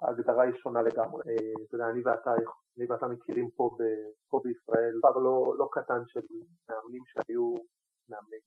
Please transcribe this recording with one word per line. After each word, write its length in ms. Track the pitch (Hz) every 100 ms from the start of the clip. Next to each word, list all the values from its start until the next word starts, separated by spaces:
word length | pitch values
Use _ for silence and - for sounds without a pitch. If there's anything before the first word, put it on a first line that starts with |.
ההגדרה 420 | - 117 120 120
היא 100 | 127 123
שונה 180 | 131 120
לגמרי. 420 | 113 113 113 113 -
אה, 260 | 113 110 110 110
אתה 80 | 117
יודע, 140 | 117
אני 120 | 120 123
ואתה, 260 | 117 - 117 113 - _ -
אני 80 | 123
ואתה 180 | 117 127
מכירים 420 | 117 - 123 120 -
פה 200 | 120 -
ב-, 300 | 113 107 107 107 _
פה 120 | 135
בישראל, 500 | 127 117 - 113 117 113
מספר 220 | 135 127
לא, 340 | 127 131 131 -
לא 80 | 143
קטן 300 | - - 123 120
של 180 | - 113 - 170 _ -
מאמנים 340 | 113 110 123 131
שהיו 480 | - 110 117 120 120 - _ _ _ -
מאמני 300 | 107 104 110